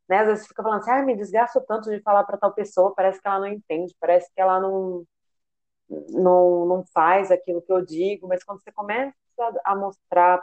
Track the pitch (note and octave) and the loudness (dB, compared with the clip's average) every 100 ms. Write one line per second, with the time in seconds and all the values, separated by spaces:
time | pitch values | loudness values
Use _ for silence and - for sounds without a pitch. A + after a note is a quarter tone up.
0 | - F#3+ G#3+ G#3+ - - G#3+ G#3 G#3+ C4 | -2 2 2 0 -6 -8 -4 -4 0 0
1 | C4+ G#3+ G3 G#3+ A#3 B3+ - G#3+ G#3+ G#3 | 0 -2 -2 0 0 0 -2 -4 -4 -6
2 | G#3+ G3+ G3+ G3 G3+ G#3 G3+ - F#3+ G3 | 2 2 2 -2 -2 -2 -2 2 2 2
3 | F#3+ F#3+ G3+ G3 G3 G#3 - D#3+ F3+ - | 0 -2 -4 -4 -4 -8 -6 -6 -6 -4
4 | E3 F3+ F3 - F#3+ F#3 F#3+ F#3+ F#3 F3+ | 2 2 2 0 2 2 0 -2 -4 -8
5 | E3+ _ _ _ _ _ _ _ _ D#3 | -12 _ _ _ _ _ _ _ _ -14
6 | D3 - F#3 F3+ F3+ F3 F3 F#3 F#3 - | -8 0 4 6 4 2 0 -2 -2 0
7 | E3 F#3+ F3+ F3+ F#3 E3+ E3+ F#3 D#3+ D#3 | 4 2 2 0 0 -8 -2 -2 -2 -4
8 | G3 G3 F3+ F3+ - G3 G#3+ G#3 G3+ A3+ | -4 -6 -6 -6 -6 -18 -14 -12 -8 -6
9 | C#4 - _ - A#3 G#3+ G3 G3 G3 - | -6 -10 _ -8 -6 -4 -4 -4 -6 -10
10 | _ F3+ F3+ F3+ | _ 2 4 2